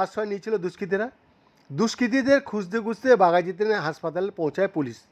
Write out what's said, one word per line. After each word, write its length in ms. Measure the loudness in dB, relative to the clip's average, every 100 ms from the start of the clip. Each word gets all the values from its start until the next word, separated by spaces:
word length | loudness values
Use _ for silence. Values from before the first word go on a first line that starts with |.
আশ্রয় 260 | 0 -2 -6
নিয়েছিল 240 | -6 -4 -4 -4
দুষ্কৃতীরা। 420 | -6 -4 -4 -4 -10 _ _ _ _ -10
দুষ্কৃতীদের 680 | -2 -2 0 0 2 4 2 2
খুঁজতে 280 | -6 -4 -4 -4
খুঁজতে 220 | -2 4 6
বাঘাযতীন 460 | 6 4 0 -2 0 0 -2
হাসপাতালে 440 | -4 -6 -4 -6 -4
পৌঁছায় 320 | -4 0 -2 -2
পুলিশ। 220 | -4 -6 _